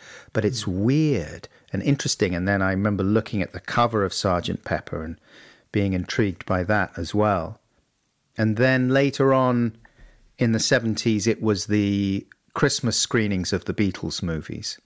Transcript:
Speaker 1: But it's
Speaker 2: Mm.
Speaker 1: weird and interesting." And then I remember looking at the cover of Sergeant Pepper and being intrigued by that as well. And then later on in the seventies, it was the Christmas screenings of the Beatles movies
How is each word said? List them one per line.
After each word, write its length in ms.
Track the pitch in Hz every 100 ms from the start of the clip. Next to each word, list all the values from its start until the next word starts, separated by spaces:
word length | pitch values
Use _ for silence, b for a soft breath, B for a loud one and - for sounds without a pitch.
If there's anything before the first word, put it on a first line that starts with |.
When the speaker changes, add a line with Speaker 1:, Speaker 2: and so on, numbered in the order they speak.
| B B B
Speaker 1:
But 120 | -
it's 200 | 104 127
Speaker 2:
Mm. 140 | - 92
Speaker 1:
weird 680 | 107 147 156 113 73 - - b b
and 100 | 98
interesting." 520 | 104 139 - - 98
And 120 | 87 92
then 120 | 98
I 100 | 95
remember 320 | 95 104 98
looking 360 | 98 110 - 101
at 120 | 87
the 80 | -
cover 440 | - - 120 113
of 80 | 95
Sergeant 520 | - 98 90 80 90
Pepper 380 | - 82 - 82
and 140 | 80 82 B B B B B
being 220 | 107 101
intrigued 520 | 92 85 - 104 87 -
by 180 | 92
that 280 | 90 107 92 -
as 180 | 87
well. 460 | 101 107 95 82 - _ _ _ _ _ _ _ -
And 180 | 110 107
then 320 | 127 131 127
later 460 | 135 139 - 135
on 420 | 135 127 123 117 - b b b b b b
in 140 | 117
the 80 | 113
seventies, 640 | - 131 113 107 117 107 107
it 160 | 107
was 240 | 110 98 -
the 600 | 104 101 101 98 95 - - _
Christmas 420 | - 143 - 117 -
screenings 560 | - 120 107 95 87
of 140 | 92 -
the 80 |
Beatles 480 | 90 101 - 82 -
movies 560 | 90 80 - 73 - -